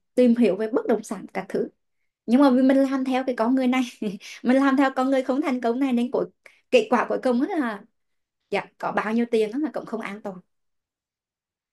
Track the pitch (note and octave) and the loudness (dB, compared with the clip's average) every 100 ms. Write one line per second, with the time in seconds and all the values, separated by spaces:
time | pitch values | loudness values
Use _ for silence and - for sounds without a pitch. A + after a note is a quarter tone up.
0 | _ - B3 A#3 A#3 F#3+ A3 B3+ - G#3 | _ 2 4 6 2 2 -2 -2 0 -2
1 | - F#3+ - G3 F#3+ - E3+ - _ _ | -4 -12 -10 -10 -6 -4 -6 -10 _ _
2 | _ _ - B3 C#4+ B3 C4 C4+ C4+ C4+ | _ _ 0 4 6 4 4 4 2 -2
3 | C4 B3+ C4 B3 A3+ C4 B3+ C4 B3 - | -2 -2 -2 -2 0 0 0 0 -4 -6
4 | G#3+ G3 - - A3+ C4 C#4 C4+ C4+ C4 | -8 -8 -14 -6 0 2 4 4 2 0
5 | C4 C4+ C4 C4 D#4+ B3 A#3+ A#3+ C#4 A#3+ | 0 0 0 -2 -2 -2 -2 0 0 0
6 | B3 G3 F3+ _ _ _ _ B3 - A#3 | 0 -2 -4 _ _ _ _ 2 4 0
7 | A3+ G#3 B3+ A#3+ D#4 F4+ A#3+ G3+ - _ | 0 -2 0 0 0 -2 -4 -6 -14 _
8 | _ _ _ _ _ G3 - _ E3 G3 | _ _ _ _ _ -6 -6 _ -4 -2
9 | G3 A3+ A#3 A3+ G#3+ B3 D4+ - D#3+ A3 | -2 -2 0 -2 -2 -4 -6 -6 -8 -10
10 | F#3+ G#3 G#3 F3+ - _ _ _ _ _ | -10 -12 -14 -14 -20 _ _ _ _ _
11 | _ _ _ _ _ _ _ | _ _ _ _ _ _ _